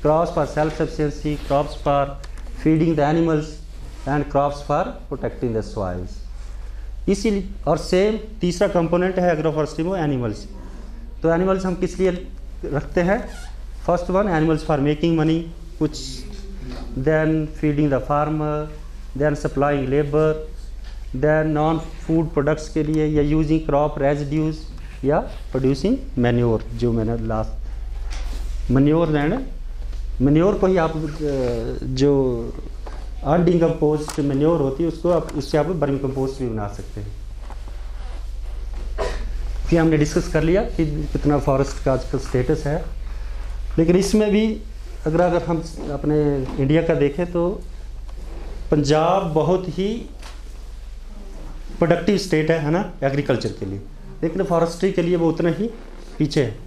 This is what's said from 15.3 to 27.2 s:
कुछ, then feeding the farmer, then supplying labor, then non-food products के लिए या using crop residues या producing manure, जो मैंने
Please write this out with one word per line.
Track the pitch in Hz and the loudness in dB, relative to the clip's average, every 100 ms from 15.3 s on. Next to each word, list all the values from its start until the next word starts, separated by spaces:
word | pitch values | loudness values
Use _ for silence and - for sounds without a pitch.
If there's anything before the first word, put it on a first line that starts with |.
| 165 170 - - - | 2 -2 -10 -14 -2
कुछ, | 151 - - - - - - - 127 - - 131 | -2 -2 -10 -10 -10 -10 -10 -10 -10 -10 -8 0
then | 135 156 156 160 151 - | 2 4 4 2 0 0
feeding | 151 143 151 | 0 4 4
the | 131 131 | 2 2
farmer, | 147 151 156 151 151 156 156 - - - 131 | 0 2 0 0 -2 -4 -10 -12 -12 -10 0
then | 151 147 143 | 0 2 -2
supplying | 135 143 143 131 | 2 2 2 2
labor, | 143 143 147 156 156 - - - - - - - 123 | 2 4 4 4 2 -6 -10 -10 -10 -10 -10 -8 0
then | 147 156 160 147 | 4 4 4 2
non-food | 156 160 160 - - 160 160 - | 2 2 -2 -10 0 2 2 2
products | 143 151 - | 2 0 -2
के | 160 | -2
लिए | 151 156 151 | 0 2 2
या | 151 143 156 | 4 4 4
using | 151 160 160 | 4 2 4
crop | 143 151 147 | 2 2 2
residues | 139 147 143 151 156 156 - - - - | 2 2 0 0 0 -2 -10 -12 -12 -2
या | 135 160 254 - - | 2 2 0 -8 -6
producing | 131 131 139 196 262 - - | 0 2 2 2 0 -2 2
manure, | 120 120 120 110 - | 2 4 4 2 -2
जो | 117 120 | 0 2
मैंने | 113 110 117 | 2 0 -2